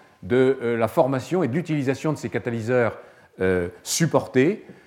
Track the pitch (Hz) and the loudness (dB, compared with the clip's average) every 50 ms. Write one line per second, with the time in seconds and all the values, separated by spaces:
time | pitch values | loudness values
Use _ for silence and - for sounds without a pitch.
0 | - _ _ _ - 92 120 127 131 131 135 - 120 117 120 113 113 110 - 170 | -20 _ _ _ -4 0 2 4 4 4 2 0 -2 -2 0 0 0 2 2 2
1 | 143 131 139 127 - - 165 190 170 123 117 175 165 - 156 147 135 131 131 - | 2 2 0 -4 -4 -2 -2 0 0 0 0 -2 -2 -2 -2 -2 0 -2 -2 -2
2 | - 160 147 - - 117 - 120 - 123 117 117 107 113 127 123 117 107 - - | -2 -4 -4 -4 -6 -6 -6 -6 -4 -4 -6 -4 -2 0 2 2 2 0 -2 -6
3 | - - - - - _ _ - 92 95 92 90 87 87 - - - - - - | -12 -20 -20 -20 -20 _ _ -2 0 0 2 0 -2 -4 -8 -10 -8 -6 -2 0
4 | 165 139 - 135 - - - 127 131 165 214 - - - - - - | 0 2 2 0 0 2 2 4 4 4 2 -2 -8 -18 -20 -20 -20